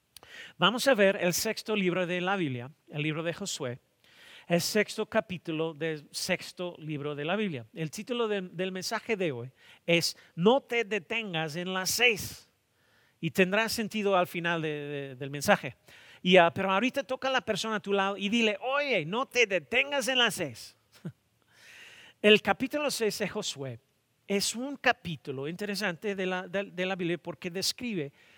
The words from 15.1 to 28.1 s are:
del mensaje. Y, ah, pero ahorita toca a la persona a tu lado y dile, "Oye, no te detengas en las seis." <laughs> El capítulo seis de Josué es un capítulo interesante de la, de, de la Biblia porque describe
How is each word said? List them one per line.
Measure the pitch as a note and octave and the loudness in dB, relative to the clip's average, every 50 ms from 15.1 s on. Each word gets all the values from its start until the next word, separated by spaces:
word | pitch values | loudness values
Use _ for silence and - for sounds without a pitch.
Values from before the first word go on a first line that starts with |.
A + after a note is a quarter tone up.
| C3 | -10
del | B2 C#3+ C3+ | -10 -10 -8
mensaje. | C#3 D3 C#3 G3+ G3+ - - C3+ - _ _ - - - - - - - - | -6 0 4 4 4 4 4 -2 -12 _ _ -20 -20 -20 -20 -20 -18 -4 4
Y, | F3+ F#3 F3+ | 8 10 10
ah, | E3+ E3+ | 10 8
pero | - G3+ F#3+ F#3+ | 6 2 0 2
ahorita | F#3+ G3 A3+ B3+ - C#4+ C4+ | 2 2 2 2 0 -2 -4
toca | - C4 - - C4+ | -4 -6 -4 -2 0
a | |
la | C4 B3+ | 0 0
persona | - - G#3 E3+ - A3 A3 | 0 0 -2 -2 -2 -4 -4
a | G3+ | -4
tu | - G3+ G3+ | -2 0 0
lado | G3 F#3+ G3 G3+ G3 | 2 2 0 -2 -2
y | G3 G3+ | -2 0
dile, | G#3+ A#3+ A3+ G#3+ G#3 G3 | 2 4 4 2 2 0
"Oye, | A#3 B3+ C4+ C#4+ D4 C#4+ A#3+ F#3 D3 | -2 0 0 0 2 2 0 0 0
no | D#3 G3 A#3 C4+ - | 0 -2 -2 -2 0
te | - B3 A#3 | 2 2 4
detengas | G3+ G3 F3 D3 - A#3 B3 C#4 C#4+ C#4+ C#4 A3+ A3 | 4 2 0 -2 0 0 0 0 2 0 0 0 2
en | C4 B3+ | 2 4
las | A#3+ A3 - | 4 2 2
seis." | - F3 C#3 A2+ - - - - _ _ _ _ - - | 0 -4 -6 -6 -10 -16 -18 -20 _ _ _ _ -14 -12
<laughs> | E3+ - _ _ _ _ _ _ _ _ - - - - - - - - - - - - _ | -12 -12 _ _ _ _ _ _ _ _ -20 -20 -20 -20 -20 -20 -20 -20 -20 -20 -20 -8 _
El | - G#3 G#3+ G3+ | 6 6 6 8
capítulo | - G#3 G3 - C4+ B3+ - D4 D4+ C4+ | 6 2 0 0 -2 -4 -2 -2 -2 -2
seis | - - A#3 G#3 - - | 0 0 -2 -2 -2 -2
de | G#3 F3 | -4 -4
Josué | - G#3+ G3 - - C#3 C#3 C3 A#2+ A2+ _ _ _ _ _ _ _ _ _ - | -4 -6 -6 -6 -8 -8 -8 -10 -10 -12 _ _ _ _ _ _ _ _ _ -2
es | G3 G3+ F#3+ - - | 0 0 0 -2 -2
un | A3+ B3+ C#4+ C#4+ | -4 -6 -8 -8
capítulo | - - B3+ A#3 - - E3+ E3 B2+ - D3+ C3 C3 C#3 D3+ | 0 2 2 2 2 -4 -8 -8 -8 -8 -8 -8 -6 -6 -6
interesante | F3 E3+ G#3 G#3 G3+ F#3 G#3+ G3 E3+ D3 - G#3 G3+ | -6 -6 -6 -6 -4 -2 -2 -2 -4 -4 -4 -4 -2
de | F#3+ F#3+ | -2 -2
la, | F#3 F#3 F#3 F#3 F#3 | -2 -2 -4 -6 -4
de, | F3 G3 G3+ F#3+ | -4 -6 -6 -4
de | E3 F3 F#3 | -6 -4 -4
la | F#3 F#3+ | -2 -2
Biblia | F3 F3 E3 F3 E3 | -2 -2 -2 -2 -4
porque | - E3+ E3 - - F3+ | -6 -10 -12 -10 -10 -8
describe | E3+ F#3+ F3+ - - - B3 A#3+ G#3+ F3 C#3+ C#3 | -6 -4 -4 -4 -4 -4 -6 -6 -4 -4 -6 -6